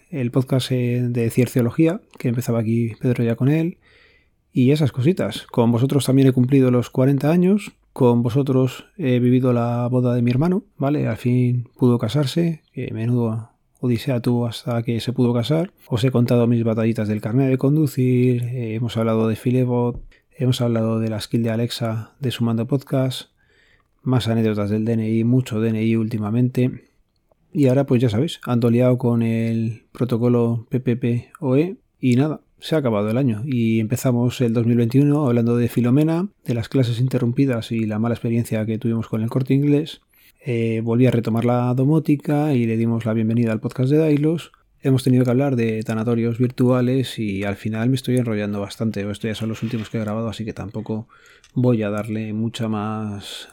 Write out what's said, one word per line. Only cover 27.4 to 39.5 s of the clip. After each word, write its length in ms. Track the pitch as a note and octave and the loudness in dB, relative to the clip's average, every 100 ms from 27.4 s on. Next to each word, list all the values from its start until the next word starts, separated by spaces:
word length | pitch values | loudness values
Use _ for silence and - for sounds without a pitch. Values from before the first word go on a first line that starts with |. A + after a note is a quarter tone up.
| _ | _
Y 140 | C#3+ C3+ | 0 2
ahora, 180 | B2+ C#3 | 2 2
pues 160 | B2 | 2
ya 80 | B2 | 2
sabéis, 300 | G2+ E3 - | 0 -2 -4
ando 280 | - B2 A#2+ | -4 0 2
liado 260 | A#2 B2+ B2+ | 4 4 2
con 240 | B2 A#2 | 0 0
el 640 | A#2 A2+ A2+ A2+ A2+ A2 _ | 0 0 -2 -2 -4 -6 _
protocolo 760 | - A#2 A#2 B2 A#2+ A#2 A#2+ - | -6 -2 0 2 2 2 0 -2
P 100 | B2 | -4
P 160 | B2+ A#2+ | -2 -2
P 360 | A#2+ A#2+ - - | 0 -2 -4 -8
O 180 | C#3 C3 | 0 2
E 200 | F3 G3+ _ - | 0 -4 _ -4
y 160 | C3 A#2+ | 2 2
nada, 260 | D3+ D3 _ _ | 2 -2 _ _
se 140 | - | -2
ha 60 | D#3+ | 0
acabado 300 | C3+ G#2 G#2+ | 2 0 0
el 80 | A#2 | 0
año. 260 | C#3 G#2 C#3+ | 0 -2 -2
Y 340 | B2 A2+ A2+ | 0 2 2
empezamos 640 | G#2+ A#2 C3+ A#2+ B2 - | 0 -2 0 2 0 0
el 120 | A#2+ | 0
dos 120 | A#2 A2+ | 2 2
mil 120 | A#2+ | 2
veintiuno 500 | A#2 C3 D3 D3 C#3 | 2 4 4 2 2
hablando 300 | A#2+ A#2 A#2+ | 2 2 2
de 100 | A#2 | 0
Filomena, 600 | - A#2+ C3+ D#3 E3 G3+ _ | 0 2 4 2 0 -4 _
de 100 | - | -6
las 160 | A#2 - | -4 -2
clases 300 | C#3 A#2+ A2+ | 0 0 0
interrumpidas 720 | C3 - A#2 B2 C#3 A#2 - | -2 0 -2 0 0 -2 -4
y 140 | A2+ A2 | -4 -2
la 140 | G#2+ | -2
mala 160 | A#2 A#2 | -2 -2
experiencia 500 | A#2+ A#2 A#2 A2 A2 | -2 -2 -2 -4 -2
que 140 | A2 | -4
tuvimos 280 | A#2+ A2+ A2 | -2 -2 -4
con 140 | A2+ | -4
el 80 | A2+ | -2
Corte 240 | C3 C3 | -2 0